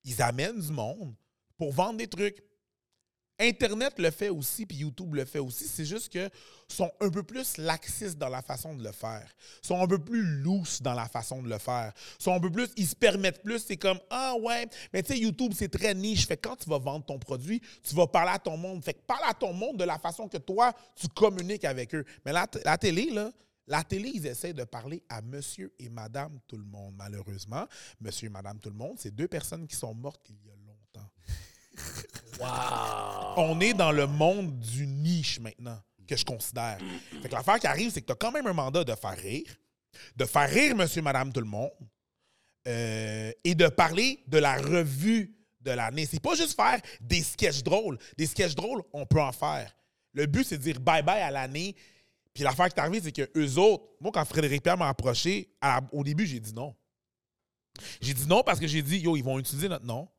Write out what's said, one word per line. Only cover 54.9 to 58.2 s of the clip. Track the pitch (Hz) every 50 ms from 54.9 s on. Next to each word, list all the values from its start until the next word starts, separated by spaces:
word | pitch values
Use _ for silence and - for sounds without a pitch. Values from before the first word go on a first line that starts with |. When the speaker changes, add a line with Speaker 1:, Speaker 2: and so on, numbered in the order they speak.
| 135 - - 127 120 - - 175 196 208 185 _ _ _
Speaker 1:
à | - 139 127 127
la, | 135 -
au | - 147 139
début, | 143 147 160 220
j'ai | 170 131 117
dit | 107 107 110
non. | 117 131 147 117 _ _ _ _ _ _ _ _ _ _ _ _ _ _ _ _ _ _ _ _ - - - - -
J'ai | 117 131 139
dit | 120